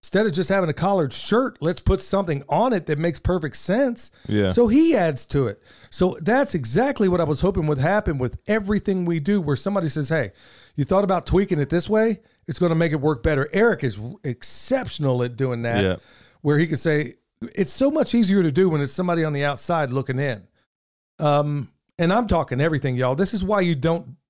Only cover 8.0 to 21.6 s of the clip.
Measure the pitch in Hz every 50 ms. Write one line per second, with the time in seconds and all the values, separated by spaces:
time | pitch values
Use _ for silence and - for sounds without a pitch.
8 | 208 - 160 135 127 120 - - _ - 208 220 208 190 214 196 - - 190 185
9 | 175 170 170 165 143 165 208 208 165 143 143 123 - 196 202 202 175 156 127 156
10 | 143 120 160 160 127 98 _ _ - - - - - _ _ - 139 - 190 185
11 | 202 180 190 175 - - - 180 202 190 175 147 143 131 - 175 170 - 214 214
12 | 220 226 214 - _ _ _ _ _ - 156 - 180 170 165 160 165 165 147 151
13 | 131 151 156 131 - 160 151 135 135 - - 190 220 233 202 - - 123 104 104
14 | 107 120 175 - - 143 120 - - - - - - - 262 262 240 - - -
15 | 147 135 127 123 123 123 120 110 135 131 123 117 117 117 117 113 101 92 90 87
16 | _ - - - - _ _ _ - - 151 147 170 160 160 131 - 165 151 151
17 | 151 123 - _ _ _ _ _ - 120 - - 185 - - - 262 285 285 320
18 | - 285 - 233 233 185 196 202 180 160 135 175 190 185 156 147 143 131 - -
19 | 185 180 170 170 160 156 147 143 143 143 143 - - - 175 165 151 127 123 135
20 | 127 - 135 127 143 139 120 101 90 _ _ _ _ _ _ _ _ _ _ _
21 | _ _ _ _ 160 147 147 143 147 147 147 147